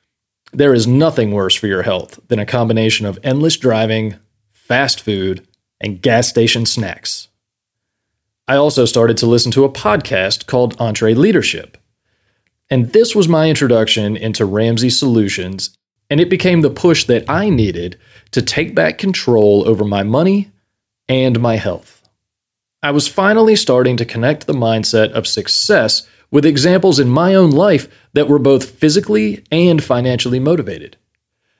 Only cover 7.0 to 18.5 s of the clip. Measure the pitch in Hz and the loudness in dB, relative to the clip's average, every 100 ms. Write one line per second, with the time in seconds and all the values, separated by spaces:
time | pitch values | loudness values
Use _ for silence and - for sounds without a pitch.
7 | - - - _ _ _ _ _ _ _ | -12 -14 -16 _ _ _ _ _ _ _
8 | _ _ _ _ - 139 147 139 117 - | _ _ _ _ -2 0 2 2 2 2
9 | 117 110 117 120 123 131 135 - 208 196 | 2 2 2 2 2 0 0 -2 -2 -2
10 | - 95 95 - - 127 120 - 117 104 | -2 -4 -2 -4 -2 -2 -2 -2 -4 0
11 | 110 113 196 180 104 - - _ _ _ | 0 2 2 2 -2 -6 -12 _ _ _
12 | _ _ _ _ _ _ - 131 120 214 | _ _ _ _ _ _ -2 -2 2 2
13 | 233 214 170 160 156 151 135 117 110 113 | 2 2 2 2 2 0 2 2 0 -2
14 | 104 107 110 104 101 104 117 117 127 123 | -4 -4 -6 -2 -2 0 0 0 0 0
15 | 135 113 101 - 90 95 - _ _ _ | 0 2 0 -4 -8 -10 -12 _ _ _
16 | - 147 175 185 180 170 147 - 175 156 | -2 0 0 0 0 2 0 2 0 2
17 | - 117 - 160 208 135 104 85 87 - | 0 -2 -2 -2 0 0 0 -4 -10 -12
18 | _ _ _ - - | _ _ _ -6 -4